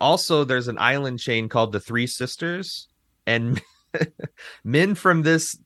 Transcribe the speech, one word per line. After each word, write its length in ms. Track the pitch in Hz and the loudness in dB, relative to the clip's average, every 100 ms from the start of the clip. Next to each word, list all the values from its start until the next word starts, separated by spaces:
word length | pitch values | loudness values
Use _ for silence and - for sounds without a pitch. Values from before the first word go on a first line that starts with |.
also, 420 | 131 175 - 160 | 2 2 2 2
there's 240 | 139 127 123 | 2 0 -2
an 100 | 113 | 0
island 420 | 117 139 139 123 | 0 2 -2 -6
chain 280 | - 113 110 | -2 -2 0
called 240 | 120 113 | 2 2
the 80 | 104 | 0
Three 280 | - 117 123 | -4 -2 -2
Sisters, 840 | - 123 - 170 175 190 - - _ _ _ - | -4 -8 -6 -6 -6 -8 -12 -16 _ _ _ -2
and 360 | 117 117 127 - _ _ | 0 0 -2 -6 _ _
<laughs> 680 | 165 160 - 151 - - - - | -6 -6 -6 -14 -14 -20 -12 -2
men 300 | 135 190 208 | 2 2 2
from 260 | 185 170 | 2 4
this 360 | 156 165 156 - | 4 2 2 -8